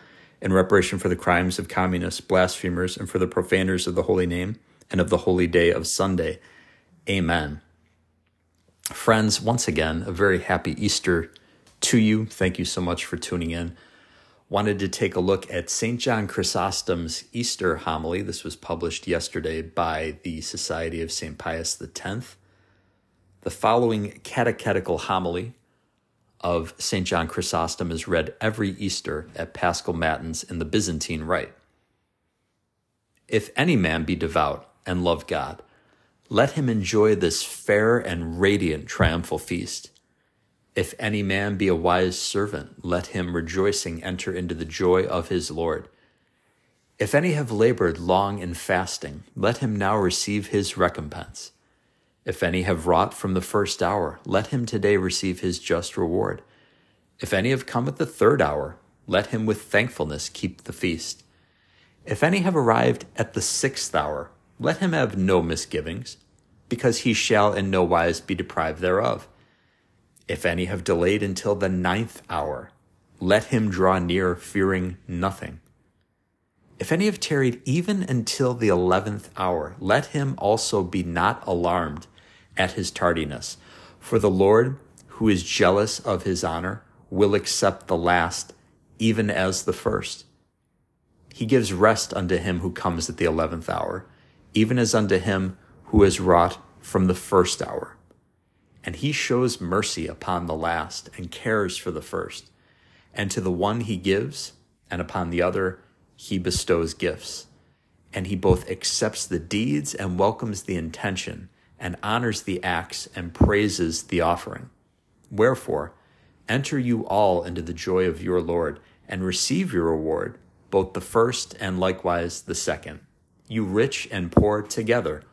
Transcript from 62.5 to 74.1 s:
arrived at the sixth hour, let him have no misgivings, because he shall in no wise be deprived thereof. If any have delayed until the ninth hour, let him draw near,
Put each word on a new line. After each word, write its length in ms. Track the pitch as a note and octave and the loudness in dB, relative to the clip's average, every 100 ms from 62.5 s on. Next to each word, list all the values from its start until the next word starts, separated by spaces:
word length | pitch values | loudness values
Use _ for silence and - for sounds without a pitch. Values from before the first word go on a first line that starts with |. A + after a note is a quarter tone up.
| E3 | 2
arrived 500 | A#2 A2+ B2 - - - | 4 4 4 2 -2 -6
at 180 | A2 - | -4 -2
the 60 | |
sixth 520 | - - C3+ - - | -2 0 -2 -2 -4
hour, 380 | D#2+ D2+ D2 - _ _ - | -2 -2 -4 -8 _ _ -4
let 180 | D#3 E3 | -2 0
him 160 | F#3+ | 0
have 220 | D#3+ A#2+ G2 | 2 0 2
no 280 | F#2+ F2+ | 4 4
misgivings, 760 | E2 D#2 - E2+ D#2+ F2+ - - _ _ _ _ - | 2 -2 -4 -6 -6 -8 -10 -16 _ _ _ _ -8
because 320 | A#2 B2 A#2 | -2 0 2
he 140 | B2+ | 2
shall 400 | G#2+ - G#2+ G#2 | 2 4 4 4
in 160 | G2+ G2 | 2 0
no 140 | F#2 | 2
wise 360 | F2 E2+ E2+ E2 | 4 4 2 0
be 120 | - | -4
deprived 460 | F2+ - - D#2+ D#2 | -6 -4 -2 -2 -2
thereof. 480 | F2+ F#2 A#2+ - - _ _ _ _ _ _ _ _ _ - | 0 2 0 -2 -8 _ _ _ _ _ _ _ _ _ -8
If 200 | E2+ F2 | -2 0
any 180 | E2+ F2+ | 0 -2
have 180 | G2 | -2
delayed 380 | E2+ E2+ F2+ G#2 | 0 2 4 2
until 320 | G2+ F#2 G#2 | 0 -2 -2
the 160 | G2+ F#2+ | 0 0
ninth 540 | F#2 F2+ G2 A#2 - - | 0 0 0 -2 -8 -8
hour, 440 | E2 D2+ C2 - _ _ _ _ - | -4 -4 -6 -10 _ _ _ _ -4
let 260 | F2+ G#2 - | 2 2 4
him 240 | A#2+ G#2+ | 2 2
draw 300 | F#2 F#2 F#2 | 4 4 4
near, 360 | F2 | 2